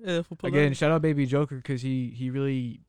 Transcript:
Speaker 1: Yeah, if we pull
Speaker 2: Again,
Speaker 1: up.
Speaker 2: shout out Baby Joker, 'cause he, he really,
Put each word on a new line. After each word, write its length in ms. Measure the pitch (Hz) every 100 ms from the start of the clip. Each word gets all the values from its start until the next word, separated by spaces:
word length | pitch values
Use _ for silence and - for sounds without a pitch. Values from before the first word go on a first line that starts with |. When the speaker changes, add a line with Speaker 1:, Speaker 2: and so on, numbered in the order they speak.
Speaker 1:
Yeah, 140 | 220 170
if 120 | 170
we 40 | 170
pull 120 | 180
Speaker 2:
Again, 240 | 143 147
Speaker 1:
up. 60 | 135
Speaker 2:
shout 120 | 151
out 120 | 160
Baby 240 | 156 147 135
Joker, 340 | 143 147 135
'cause 220 | 123 131
he, 260 | 131 131 123
he 220 | 110 127
really, 500 | 131 139 131 123 -